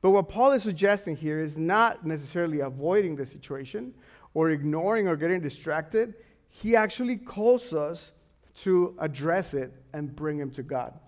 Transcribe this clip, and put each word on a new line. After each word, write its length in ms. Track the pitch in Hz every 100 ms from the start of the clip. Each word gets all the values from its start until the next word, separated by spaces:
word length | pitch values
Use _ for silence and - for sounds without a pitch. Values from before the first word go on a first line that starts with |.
But 100 | 185
what 180 | 196 180
Paul 240 | 214 262
is 100 | 269
suggesting 540 | 208 170 196 202 202 147
here 240 | 156 156
is 160 | 156 151
not 480 | 160 202 226 - 160
necessarily 560 | 160 139 175 170 151
avoiding 560 | 135 131 147 196 190 147
the 80 | 135
situation 680 | 147 - 139 131 208 247 - _ - -
or 180 | 151 160
ignoring 560 | 156 143 156 185 226 196
or 100 | 156
getting 240 | 165 180
distracted. 720 | 151 - - 156 156 220 233 - - _ _
He 300 | _ 214 226
actually 400 | 214 - 247 247
calls 560 | - - 220 247 240
us 400 | 160 147 170 - _ _ _ _
to 420 | - 196 185 180 180
address 540 | 156 135 151 175 185
it 200 | 143 127 - _
and 240 | 151 147 147
bring 240 | 151 151
him 100 | 139
to 120 | 135
God. 340 | 127 131 123 -